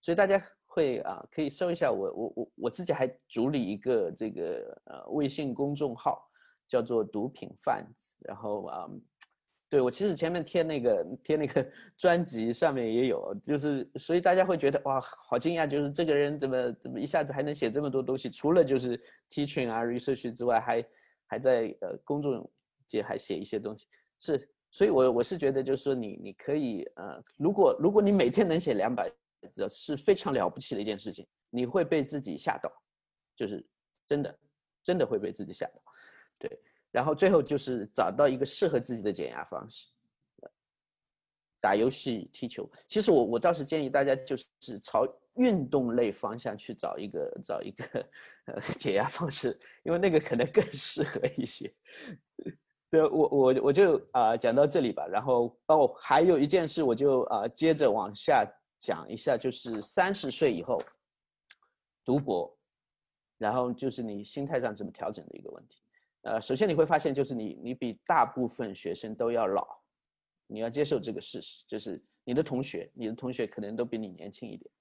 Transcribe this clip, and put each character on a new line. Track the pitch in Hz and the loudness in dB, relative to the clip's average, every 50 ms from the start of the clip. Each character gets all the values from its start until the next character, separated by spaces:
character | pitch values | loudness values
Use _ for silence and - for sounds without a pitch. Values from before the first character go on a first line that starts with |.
所 | _ - | _ 0
以 | 170 | 4
大 | 208 202 | 4 4
家 | 196 196 196 - - _ _ _ | 4 4 2 0 -4 _ _ _
会， | _ - - 156 135 123 - | _ 0 0 2 2 0 -2
啊， | - - 92 - - - | -4 -6 -8 -10 -12 -10
可 | _ - | _ -4
以 | 156 143 | -4 -4
搜 | - - 180 175 | -2 -4 -2 -2
一 | 170 | 0
下 | 170 165 135 | 0 0 0
我， | 110 98 98 92 | 2 0 -2 -4
我， | - 95 117 107 - | -4 -4 -6 -6 -6
我， | - - - _ | -8 -10 -10 _
我 | - - 120 | -6 -6 -6
自 | - - 180 | -4 -4 -2
己 | 175 | -2
还 | 156 - 131 127 - _ _ | 0 0 0 -2 -2 _ _
主 | _ - 113 117 135 | _ -2 -2 0 0
理 | 151 135 113 | 0 0 -2
一 | 92 104 | -2 -4
个 | 101 - 127 127 113 95 82 | -4 -2 0 2 2 0 0
这 | 85 - 113 107 | -4 -6 -6 -6
个， | 92 - 85 80 90 58 - - - - _ | -6 -6 -6 -4 -6 -6 -8 -12 -14 -18 _
呃， | - - - - - | -20 -18 -16 -10 -4
微 | 101 151 147 135 | -2 0 0 0
信 | 139 - 151 139 120 | -2 -4 -6 -6 -2
公 | - 143 143 143 | -2 -2 -2 -2
众 | 143 151 135 117 | -2 -4 -4 -4
号， | 120 - 147 - - - _ _ _ _ _ _ _ _ | -2 -2 -2 -2 -2 -8 _ _ _ _ _ _ _ _
叫 | _ - 123 | _ 0 0
做 | 113 117 123 113 107 | 0 2 0 0 0
毒 | 104 - 104 107 135 | 0 -2 -4 -4 -4
品 | 143 - - - - _ | -8 -12 -16 -16 -16 _
贩 | - 139 123 95 87 90 - | -4 -2 -2 -2 -4 -14 -20
子。 | _ - - _ _ | _ -20 -20 _ _
然 | - - 101 | -16 -14 -14
后， | 104 - 107 104 101 95 | -10 -6 -6 -6 -6 -6
嗯， | 80 60 87 87 - 98 98 - _ _ _ - _ _ _ _ _ _ _ _ | -8 -10 -10 -10 -12 -14 -18 -18 _ _ _ -20 _ _ _ _ _ _ _ _
对， | _ - 143 | _ 2 2
我 | 127 123 | 2 2
其 | 123 - 190 | 0 0 -2
实 | 208 175 | -2 0
前 | - 170 165 | 0 -2 -2
面 | 175 175 160 | -2 -4 -6
贴 | - - 180 160 | -2 0 0 0
那 | 160 156 139 | 0 -2 0
个， | 117 123 107 92 80 85 113 - _ | 2 2 2 2 0 -4 -8 -12 _
贴 | - 156 | 0 0
那 | 156 151 | 0 0
个 | 135 - 147 127 - - - - - _ | 0 0 0 -2 -2 -8 -20 -20 -20 _
专 | _ - 180 170 175 170 | _ 4 4 4 4 2
辑 | - - 113 110 117 117 | -2 -4 -2 -2 -2 0
上 | - 175 160 139 | 2 0 0 2
面 | 131 120 113 110 | 0 -2 0 2
也 | 120 131 | 2 2
有， | 127 101 - - - 101 101 _ | 2 0 0 -2 -6 -8 -8 _
就 | - 147 | -2 -2
是， | 147 139 151 143 135 120 - _ | -2 0 -2 -2 -2 -4 -8 _
所 | 139 - - 165 | -14 -4 0 0
以 | 180 | 2
大 | 175 180 180 | 4 4 4
家 | 190 185 | 4 4
会 | 180 180 | 2 2
觉 | 165 139 139 | 2 2 2
得， | 139 139 - | 2 2 0
哇， | 139 135 131 | 0 -2 -2
好 | - - - - - - 120 123 | -2 -6 -16 -20 -6 -2 -2 0
惊 | - 160 175 | 0 0 0
讶， | 165 160 | 0 0
就 | 147 139 147 | 0 0 -2
是 | 147 143 | -2 -2
这 | 143 - 170 | -2 -2 0
个 | 156 147 | 2 2
人 | 143 147 143 151 | 2 2 0 0
怎 | 147 143 131 | -2 -4 -2
么， | 127 127 123 123 113 | 0 0 -2 -2 -4
怎 | _ _ 131 | _ _ -10
么 | 127 113 | -8 -6
一 | 120 | -6
下 | 151 - 165 147 | -2 0 -2 -2
子 | 143 135 | -2 -4
还 | 135 | -4
能 | 139 147 147 | -4 -4 -2
写 | 143 131 117 | -2 -2 0
这 | 110 143 | 0 0
么 | 147 143 | -2 0
多 | 131 135 127 | -2 -2 -2
东 | 127 135 | -2 -4
西， | 131 - 123 | -4 -4 -8
除 | - - - 147 170 | -10 -2 0 4 6
了 | 180 160 | 6 6
就 | 131 135 | 6 4
是 | 131 127 123 120 110 - - - _ _ _ | 0 0 -2 -4 -6 -8 -18 -20 _ _ _
teaching | - - 143 139 - 156 127 117 | -6 -6 -4 -4 -2 -4 -2 -2
啊， | 113 113 117 | -2 -2 -2
research | 117 120 120 - - 135 - - 123 | -2 -2 -4 -2 -2 -4 -4 -4 -10
之 | 110 - 120 | -8 -2 0
外， | 120 117 113 | 2 2 2
还， | 113 120 117 117 117 - _ _ _ _ _ _ _ | 2 2 0 0 -2 -4 _ _ _ _ _ _ _
还 | _ 107 117 | _ -8 0
在， | 127 127 127 117 113 107 - _ | 2 4 4 4 2 -2 -6 _
呃， | - 90 - - _ | -8 -10 -10 -10 _
公 | - 143 147 | -4 -4 -2
众 | 143 143 131 101 - - _ _ _ _ _ _ _ | -2 -2 -4 -4 -6 -14 _ _ _ _ _ _ _
界 | _ - 107 | _ -4 -4
还 | 101 - 98 | -4 -2 -6
写 | 98 - - 98 | -8 -6 -6 -6
一 | 80 104 | -6 -6
些 | - - 107 | -6 -6 -6
东 | 101 104 107 | -6 -6 -10
西。 | 107 _ _ _ _ _ _ _ _ | -10 _ _ _ _ _ _ _ _
是， | - - 151 135 - _ _ _ _ _ | -4 -2 -2 -2 -4 _ _ _ _ _
所 | _ - 196 | _ 2 4
以 | 214 | 4
我， | 180 131 131 131 117 | 6 6 6 6 6
我 | 120 131 | 4 0
是 | - 196 | 0 -2
觉 | 165 147 135 | 0 0 2
得 | 135 135 135 | 2 2 0
就 | 135 135 | 0 -2
是 | 127 | -2
说 | - 139 135 | 0 -2 -2
你， | 127 113 104 92 82 | 0 -2 -6 -8 -10
你 | 87 101 95 | -12 -14 -14
可 | _ - - 139 | _ -6 -4 -2
以， | 151 143 120 110 90 71 - _ | 0 0 -2 -2 -4 -6 -10 _
呃， | - 90 101 69 - - _ _ | -14 -14 -12 -12 -14 -18 _ _
如 | _ 139 170 | _ 0 0
果， | 202 196 190 139 - - | 4 6 6 6 6 4
如 | 147 185 | 2 4
果 | 202 214 | 4 6
你 | 208 196 | 4 6
每 | 208 196 143 123 | 6 6 4 4
天 | 123 202 220 | 4 2 2
能 | 175 160 170 | 4 2 0
写 | 175 156 120 | 2 2 2
两 | 101 92 117 123 | 2 2 0 0
百 | 107 90 80 - _ _ _ _ _ - - | -2 -4 -4 -6 _ _ _ _ _ -20 -20
字， | _ - 98 95 | _ -6 -6 -6
是 | - - - - 151 | -6 -10 -6 -6 -6
非 | 143 - - 196 | 0 4 2 2
常 | 190 - 185 139 | 4 2 -2 0
了 | 120 92 90 | 0 0 0
不 | - - | -2 -4
起 | - - 135 | -8 -6 -6
的 | 98 | -4
一 | 104 | -4
件 | 107 104 | -4 -6
事 | 98 - 107 | -6 -8 -12
情， | 85 - - _ _ _ _ _ | -12 -12 -18 _ _ _ _ _
你 | - 120 123 | -4 -4 -4
会 | 120 127 190 165 | 0 0 0 0
被 | - 165 156 135 | 2 0 0 0
自 | 143 - 147 | -2 -6 -8
己 | 135 101 78 | -6 -6 -10
吓 | 71 - 160 - | -6 -4 -4 -4
到， | - - - - _ _ _ _ _ _ _ _ _ _ _ _ | -4 -6 -8 -10 _ _ _ _ _ _ _ _ _ _ _ _
就 | _ 120 | _ -8
是 | 101 104 82 - _ _ _ _ _ _ _ _ | -6 -6 -10 -12 _ _ _ _ _ _ _ _
真 | _ 147 147 143 | _ 0 0 0
的， | - - _ _ _ _ _ _ _ _ _ _ | -4 -8 _ _ _ _ _ _ _ _ _ _
真 | - 180 | -2 0
的 | 180 135 | 0 0
会 | - 127 101 | 0 0 -2
被 | 104 104 101 | -2 -4 -6
自 | - 101 | -8 -12
己 | 82 | -12
吓 | 92 - - | -8 -10 -10
到。 | - _ _ _ - _ - - - - - - _ _ _ | -10 _ _ _ -20 _ -20 -20 -20 -20 -20 -20 _ _ _
对， | - - - - _ _ _ _ _ _ | -12 -12 -12 -14 _ _ _ _ _ _
然 | - 120 131 | -2 -2 0
后 | 151 151 | 0 2
最 | 143 196 185 | 4 4 6
后 | - 160 135 | 6 6 4
就 | - 147 | 4 -2
是 | 135 - - 127 117 101 110 _ | -2 -2 -2 -4 -4 -6 -6 _
找 | - - 85 | 0 0 0
到 | 101 127 147 | 4 4 4
一 | 139 135 | 4 4
个 | 127 139 | 0 -4
适 | - - - 202 | -4 0 0 0
合 | 170 - 120 | 2 2 0
自 | 117 - 123 | -2 -2 -8
己 | 113 98 | -4 -2
的 | 107 95 | -4 -4
减 | - 78 62 | -2 -6 -8
压 | 57 64 - | -8 -10 -10
方 | - - 67 53 107 | -10 -10 -12 -12 -12
式， | - - - _ _ _ _ _ _ _ _ _ _ _ - - _ _ _ _ _ _ _ _ _ _ _ _ _ _ _ _ _ _ _ _ _ _ | -18 -20 -20 _ _ _ _ _ _ _ _ _ _ _ -20 -20 _ _ _ _ _ _ _ _ _ _ _ _ _ _ _ _ _ _ _ _ _ _
打 | - 98 98 | 0 2 4
游 | 107 113 131 | 4 4 2
戏、 | 135 - - 131 117 104 - - _ | 0 -2 -6 -4 -4 -4 -6 -12 _
踢 | - - | -10 -10
球。 | 120 - - - - _ - _ | -10 -8 -10 -12 -12 _ -20 _
其 | _ - 214 | _ -2 0
实 | 208 - | 4 6
我， | 175 139 120 | 6 6 6
我 | 101 117 117 | 4 0 2
倒 | - 175 170 | 2 2 2
是 | - 139 | 2 -2
建 | - 160 156 147 | -4 -2 -2 -2
议 | 131 | 0
大 | 123 143 139 | 2 2 2
家 | 139 131 | 2 0
就 | 135 135 - 139 | 0 -2 -6 -6
是 | 127 - _ _ _ - - 110 101 | -6 -6 _ _ _ -14 -14 -14 -12
朝 | - - - 110 - - - _ _ _ _ | -12 -2 2 2 2 2 -2 _ _ _ _
运 | - 254 254 208 180 135 123 | 2 4 4 4 2 0 0
动 | - 139 127 117 117 | 0 0 2 2 2
类 | 123 120 107 | 2 2 2
方 | 98 - - 110 107 | 0 -4 -6 -6 -6
向 | 120 - 120 107 | -6 -6 -8 -8
去 | 104 - - 110 | -8 -10 -14 -10
找 | - - - - | -6 -6 -6 -6
一 | - 95 | -6 -8
个， | 101 - 80 73 - - - - | -8 -6 -6 -6 -6 -6 -10 -8
找 | - - - | -6 -6 -6
一 | - - | -6 -10
个， | - - - - - 107 - - _ - - - - _ _ | -12 -12 -14 -8 -6 -8 -8 -8 _ -20 -20 -20 -20 _ _
呃， | - - 101 - - - - | -10 -10 -8 -6 -8 -8 -4
减 | - - 95 | -4 0 0
压 | 98 113 | 2 0
方 | 139 - - 170 147 | 0 -4 -6 -6 -4
式， | - - - 123 107 - - - - _ _ | -4 -2 -2 -4 -4 -4 -14 -20 -20 _ _
因 | - 165 | -2 -2
为 | 175 | 2
那 | 185 196 | 2 4
个 | 160 156 | 4 2
可 | 151 - - | 2 2 -2
能 | 117 127 - | -2 -2 2
更 | - 220 - - | 2 2 2 2
适 | - 143 - - - 147 151 | -4 -6 -4 -4 -2 -2 -4
合 | - - - - 127 - | -2 -2 -2 -4 -2 -2
一 | - 123 | -2 -4
些。 | - - - - - _ _ _ - - - - 254 185 - _ _ _ - - - - _ _ _ _ _ _ _ | -4 -4 -6 -6 -10 _ _ _ -20 -20 -18 -16 -16 -16 -18 _ _ _ -14 -14 -14 -14 _ _ _ _ _ _ _
对， | - 160 156 | 4 6 6
我， | 151 - 156 151 - | 6 4 4 4 4
我， | - 143 131 127 131 131 - | 6 6 6 6 6 4 4
我 | 139 139 | 4 6
就， | 175 202 180 156 - - _ | 6 6 6 6 4 0 _
啊， | - 127 117 110 117 | 2 4 4 4 4
讲 | 117 - 117 117 | 4 2 2 6
到 | 135 143 | 6 4
这 | 143 139 175 | 4 4 2
里 | 139 117 | 0 0
吧。 | 95 - 76 | -2 -4 -6
然 | 87 92 104 120 | -2 -4 -2 0
后， | 135 127 120 120 117 - _ _ | 2 2 2 2 0 -2 _ _
哦， | - 156 156 139 123 - | 4 6 6 6 4 2
还 | - - - 135 147 | -4 0 2 4 6
有 | 165 185 175 139 | 6 6 6 4
一 | 143 | 4
件 | 143 165 185 165 | 4 2 2 2
事， | 151 - 165 | 0 -2 0
我 | 156 127 117 | 2 2 2
就， | 113 139 143 135 127 - | 4 4 4 4 4 2
啊， | - 117 104 101 | 0 -2 -2 -2
接 | 117 - - 156 160 160 | -4 -4 2 2 2 4
着 | 147 151 123 | 6 4 4
往 | 104 110 95 98 101 | 4 2 -2 -4 -8
下 | - - - 147 123 104 - - _ _ _ _ | -4 0 2 4 4 4 0 -4 _ _ _ _
讲 | _ - - 110 80 82 - | _ -6 -6 -6 -6 -6 -10
一 | 110 | -12
下， | 107 - 156 131 | -6 -2 -2 -2
就 | 113 - 131 | 0 -2 -4
是 | 120 - - 120 113 104 | -6 -6 -8 -8 -8 -8
三 | 104 - - - 180 185 196 | -8 -4 0 0 2 2 0
十 | 196 - 135 | -4 -4 -6
岁 | 123 - 160 139 107 | -2 2 2 2 2
以 | 85 | 0
后 | 85 - 120 - - - _ _ _ _ _ _ _ _ _ _ _ _ - _ _ _ _ _ _ _ _ _ _ | -2 -4 -4 -4 -4 -8 _ _ _ _ _ _ _ _ _ _ _ _ -20 _ _ _ _ _ _ _ _ _ _
读 | - 127 147 | -2 -2 0
博， | 143 135 98 87 78 - _ _ _ _ _ _ _ _ _ _ _ _ _ _ _ _ _ | 0 0 -2 -2 -2 -4 _ _ _ _ _ _ _ _ _ _ _ _ _ _ _ _ _
然 | _ 110 104 117 | _ -2 0 0
后 | 127 123 123 | 0 0 -2
就 | 120 - 139 131 | -4 -4 -4 -6
是 | 123 - 120 | -4 -4 -8
你 | 110 104 101 107 | -8 -8 -10 -12
心 | - - 147 139 | -10 -8 -8 -6
态 | 143 160 131 | -4 -2 -2
上 | 123 117 107 | -2 -2 -6
怎 | 101 101 | -6 -10
么 | - | -12
调 | - - - - | -10 -8 -8 -8
整 | 107 - 80 | -8 -10 -14
的 | - - | -16 -18
一 | - | -16
个 | - - | -16 -16
问 | - - - | -16 -16 -20
题。 | _ _ _ _ _ _ _ _ _ _ _ | _ _ _ _ _ _ _ _ _ _ _
呃， | _ 117 110 113 | _ -4 -4 -4
首 | 113 - 127 | -2 -2 0
先 | 127 220 | 2 2
你 | 202 165 | 2 4
会 | 151 160 | 4 4
发 | 156 165 | 4 4
现， | 151 - 160 135 | 2 2 0 0
就 | 139 139 | 0 0
是 | 139 131 | -2 -2
你， | 113 107 101 - - | -6 -4 -6 -8 -8
你 | 80 117 131 | -8 -10 -8
比 | - 131 120 104 _ _ | -6 -6 -6 -6 _ _
大 | - 170 156 120 | 2 4 4 4
部 | 127 - 127 127 | 2 2 -2 -4
分 | 113 - - 123 104 98 | -4 -2 -6 -8 -8 -8
学 | - - 85 87 | -8 -6 -6 -6
生 | - - 107 110 | -6 -8 -12 -6
都 | - 120 117 | -2 -2 0
要 | 120 117 110 | 0 0 0
老， | 95 98 98 - - - - _ _ _ _ _ _ _ _ _ _ _ _ _ | 2 0 -2 -2 -4 -12 -20 _ _ _ _ _ _ _ _ _ _ _ _ _
你 | _ 107 107 | _ -8 -6
要 | 113 117 | -6 -4
接 | 120 143 147 | -2 -2 0
受 | 143 151 120 | 0 0 -2
这 | 95 120 104 | -2 -4 -8
个 | - | -8
事 | - - - 92 | -10 -10 -12 -12
实， | - - - - _ | -12 -12 -18 -20 _
就 | _ - | _ -10
是 | 110 - 110 90 - _ _ _ _ _ | -10 -8 -10 -12 -12 _ _ _ _ _
你 | - 123 | -2 -2
的 | 143 | -2
同 | 165 - 131 123 139 | 0 0 -2 -4 -4
学， | - - 85 - - _ | -4 -8 -10 -10 -10 _
你 | - 117 | -8 -8
的 | 110 113 | -8 -8
同 | - - 127 | -6 -8 -8
学 | 123 - 117 | -4 -4 -6
可 | 104 - - | -6 -6 -10
能 | 104 101 110 | -10 -8 -4
都 | 113 120 | -6 -4
比 | 120 120 | -4 -4
你 | 113 110 | -8 -8
年 | 98 90 85 80 104 | -8 -12 -14 -16 -16
轻 | 110 - 127 110 | -14 -14 -16 -14
一 | 104 | -14
点。 | - - - _ _ | -16 -18 -20 _ _